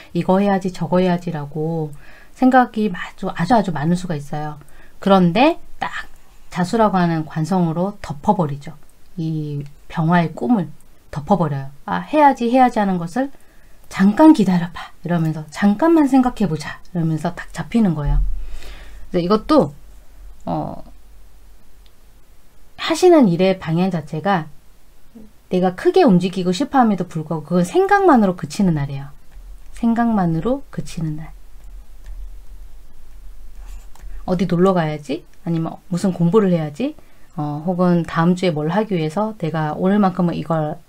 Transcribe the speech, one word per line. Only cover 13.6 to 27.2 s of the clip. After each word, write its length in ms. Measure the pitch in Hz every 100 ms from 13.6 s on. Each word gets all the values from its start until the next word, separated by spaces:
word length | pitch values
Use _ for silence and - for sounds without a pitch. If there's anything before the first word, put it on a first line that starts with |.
| - - -
잠깐 440 | - 196 208 311
기다려봐 600 | 311 190 175 170 - - -
이러면서 400 | - 175 160 156 156
잠깐만 560 | - 202 202 330 330 277
생각해보자 760 | 269 247 - 185 156 - - -
이러면서 400 | 175 160 156 170
딱 180 | - -
잡히는 420 | - - 233 202
거예요. 260 | 147 143 - - - - - - - - - -
그래서 140 | 180
이것도, 500 | 175 214 - 311 147 - - - - - - -
어, 380 | - 160 - - - - - - - - - - - - - - - - - - - - - -
하시는 520 | - 320 370 330 220
일의 300 | 165 190 185
방향 320 | 165 165 190
자체가 560 | 180 151 156 180 185 156 - - - - - - 226 214 - -
내가 260 | 185 180
크게 280 | 180 359 370
움직이고 500 | 302 175 185 190 180
싶어함에도 560 | 185 285 269 233 190 180
불구하고 360 | 160